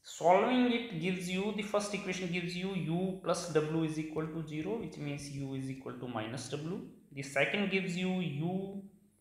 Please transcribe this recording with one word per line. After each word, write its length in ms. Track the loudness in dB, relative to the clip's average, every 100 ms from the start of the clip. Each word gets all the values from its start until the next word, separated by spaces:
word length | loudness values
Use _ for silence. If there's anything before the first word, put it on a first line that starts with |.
| -16
Solving 640 | 4 8 8 8 6 6
it 300 | 2 0 -2
gives 280 | 0 0 -2
you, 240 | 0 0 -2
the 60 |
first 300 | 0 0 0
equation 360 | -4 -2 -2 -2
gives 240 | -2 -2
you 200 | -2 -2
U 440 | -2 0 0 0 -2
plus 280 | 0 0 2
W 300 | 2 4 2
is 140 | 0 0
equal 300 | -2 -4 -4
to 200 | -4 -6
zero, 300 | -4 -4 -4
which 200 | -4 -6
means 320 | -6 -6 -6
U 240 | -6 -4
is 140 | -4 -4
equal 240 | -6 -8
to 140 | -8 -4
minus 400 | -4 -4 -6 -6
W. 320 | -6 -4 -6 -10 -18 -14
The 120 | -10
second 480 | -2 2 2 4 2
gives 260 | 2 0 0
you 220 | 0 0
U 640 | -2 -2 -2 -2 -4 -8 -12 -20 _ _